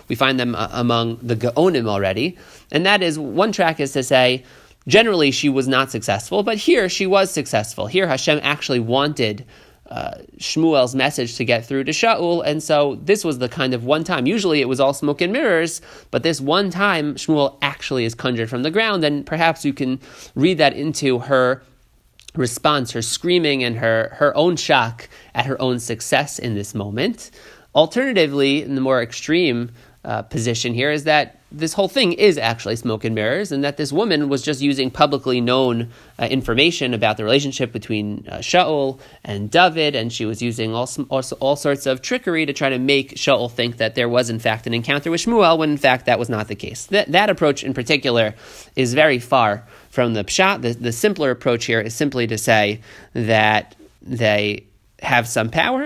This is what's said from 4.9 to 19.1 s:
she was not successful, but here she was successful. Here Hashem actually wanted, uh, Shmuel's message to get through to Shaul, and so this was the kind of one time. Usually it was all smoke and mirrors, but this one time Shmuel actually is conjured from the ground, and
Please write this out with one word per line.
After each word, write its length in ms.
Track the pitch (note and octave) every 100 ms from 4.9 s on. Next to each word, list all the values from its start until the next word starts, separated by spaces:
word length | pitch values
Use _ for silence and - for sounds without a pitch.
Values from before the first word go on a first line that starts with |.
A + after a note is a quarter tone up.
| G3 A#3 F#3 C#3+
she 200 | C3 D3
was 180 | C3+ C3
not 220 | C3 C3+
successful, 520 | A2 - G#2 - G3
but 140 | G3+ G#3+
here 320 | - D4+ F#3
she 180 | - F#3+
was 240 | G3 F#3+
successful. 560 | D#3+ C3 A2 G#2+ - G2+
Here 200 | F3 F#3
Hashem 340 | C3 - D3+
actually 380 | C#3 C#3+ - B2
wanted, 640 | A2+ C3 D3 D3+ A2+ G#2 - - - _ -
uh, 280 | - - - - -
Shmuel's 560 | - D#3+ E3 C#3+ B2+
message 420 | C3 C3+ D3 A#2+ -
to 80 |
get 220 | A#2+ A#2 A#2
through 180 | C3+
to 80 | C3+
Shaul, 500 | D#3 A3+ A3 E3+ E3+
and 180 | - D3+
so 320 | D#3 D3+ C#3+ A2
this 200 | D3 G#3
was 160 | F3 B2+
the 120 | B2
kind 240 | D#3+ C3
of 100 | B2
one 180 | A#2+ D#3
time. 240 | E3 E3 B2+
Usually 360 | G#3+ F#3+ D3+
it 60 | B2+
was 120 | C3
all 140 | C3+
smoke 260 | C#3 D3 D3
and 100 | F3+
mirrors, 520 | A#3+ C#4 E3 E3 - - - -
but 120 | B2
this 180 | D#3+ C#3+
one 300 | C3+ F3 G3+
time 460 | F3 G3+ F3 D3 C#3
Shmuel 420 | - D3+ C#3 -
actually 460 | C#3+ C#3+ - C3 A2+
is 80 |
conjured 340 | A#2 C#3 A#2+ A2+
from 140 | B2
the 80 | C#3+
ground, 340 | F3+ A3+ G3
and 220 | D3+